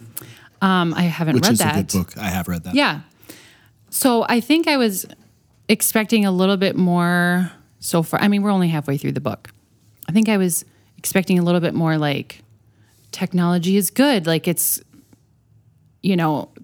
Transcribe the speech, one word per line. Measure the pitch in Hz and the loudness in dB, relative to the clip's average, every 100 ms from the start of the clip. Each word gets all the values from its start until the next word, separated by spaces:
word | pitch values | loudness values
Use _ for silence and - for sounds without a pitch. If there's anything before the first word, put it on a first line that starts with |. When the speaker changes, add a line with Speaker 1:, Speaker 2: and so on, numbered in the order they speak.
| - - - - - - | -16 -16 -16 -20 -20 -2
Speaker 1:
Um, | 196 185 170 - | 0 2 0 0
I | |
haven't | 175 156 160 127 | -2 0 0 2
Speaker 2:
Which | |
Speaker 1:
read | 196 | 2
Speaker 2:
is | 214 | 2
Speaker 1:
that. | 160 147 | 2 0
Speaker 2:
a | |
good | - 95 87 | -2 -2 -4
book. | - | -6
I | 190 | -6
have | 180 87 | -4 -4
read | 87 | -6
that. | 175 | -2
Speaker 1:
Yeah. | 262 247 151 - _ - - - _ _ _ - | 0 0 -2 -12 _ -20 -20 -20 _ _ _ -12
So | - 262 233 - | -2 0 2 0
I | 233 | -2
think | 226 320 320 | 2 0 2
I | 285 | 2
was | 226 185 - - _ _ _ _ - | 2 -2 -10 -18 _ _ _ _ -2
expecting | 220 - 220 208 226 202 | 0 0 0 0 2 2
a | |
little | 180 190 196 | 2 2 2
bit | 190 - | 0 2
more | 180 175 175 175 175 180 180 - _ _ | 2 2 2 2 2 0 -2 -8 _ _
so | - 170 | -2 -2
far. | 160 - | 0 2
I | 202 | 2
mean, | 202 | 2
we're | 208 | 0
only | 190 175 | 0 0
halfway | 156 147 143 | 0 -2 -4
through | 143 | -4
the | 139 | -4
book. | 127 98 - - _ _ _ _ - | -6 -8 -14 -20 _ _ _ _ -2
I | |
think | 196 226 | 0 2
I | 208 | 2
was | 185 165 - _ _ - | 0 -2 -8 _ _ -12
expecting | - 190 180 180 | -4 -2 2 2
a | |
little | 175 175 | 2 2
bit | 165 | 0
more, | - 160 156 | -2 0 0
like, | 147 139 - - _ _ _ _ _ _ - | -2 -4 -8 -18 _ _ _ _ _ _ -18
technology | - 185 175 175 175 170 196 | -10 -4 0 0 0 2 0
is | 196 | 0
good. | - 285 220 160 | 2 2 2 0
Like, | 160 180 | -2 -2
it's, | 160 - - - - _ _ _ _ _ _ _ _ _ _ | -2 -2 -4 -10 -20 _ _ _ _ _ _ _ _ _ _
you | 185 180 | -2 0
know, | 160 143 - - | 0 -2 -6 -16